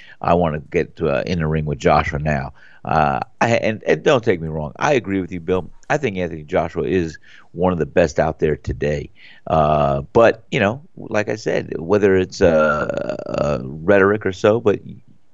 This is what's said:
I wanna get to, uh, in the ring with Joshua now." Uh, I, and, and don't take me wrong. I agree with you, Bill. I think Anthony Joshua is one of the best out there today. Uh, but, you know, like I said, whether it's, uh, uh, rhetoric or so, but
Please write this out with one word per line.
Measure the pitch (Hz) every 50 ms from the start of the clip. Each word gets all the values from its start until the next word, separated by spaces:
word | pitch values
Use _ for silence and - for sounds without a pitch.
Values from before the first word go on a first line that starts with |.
| - - - -
I | - - 85
wanna | 87 90 82 73 76
get | 71 - - 82 76 - -
to, | - 85 78
uh, | 69 64 50 -
in | 92 87
the | 82 78
ring | 78 80 76
with | 76 73 65
Joshua | - 85 78 76 76 - - 71
now." | 73 76 76 69 67 69 - - - - - - -
Uh, | - - 80 76 71 69 60 - - - -
I, | - 117 117 -
and, | - 104 110 - -
and | - 160 156 156
don't | 175 151 127 104
take | 117 101 82
me | 82 80
wrong. | 78 78 76 73 -
I | - - 143 151
agree | 131 87 92 98 95
with | 92 85
you, | 92 90
Bill. | 82 82 92 92 85 - - - - -
I | 139 151
think | 147 120 98 92
Anthony | 90 85 82 80 76
Joshua | 73 90 87 80 82 - 87 76
is | - 80 95 85 80 78 - - - - - - - -
one | - 87 92
of | 92 85
the | 78
best | 69 - 90 87 80 - -
out | 78 80 78 -
there | - 78 76 -
today. | - - 69 65 69 73 76 71 65 - - - - - - - - -
Uh, | - 80 76 76 76 73 73 69 71 69 71 -
but, | - 113 117 110 - - - -
you | - 147
know, | 104 98 117 139 147 - - -
like | 95 - - 107 104 120
I | 117 110
said, | - - - - - - - -
whether | 80 82 98 104 98 101 95 92
it's, | 92 92 - -
uh, | 98 87 82 78 - - - - - - - - - - - - -
uh, | - - - - 71 73 60 60
rhetoric | 65 69 78 78 87 101 101 95 98 101 107 101
or | 98 92
so, | - - 107 107 117
but | 113 107 98 - - - - - - - - - - -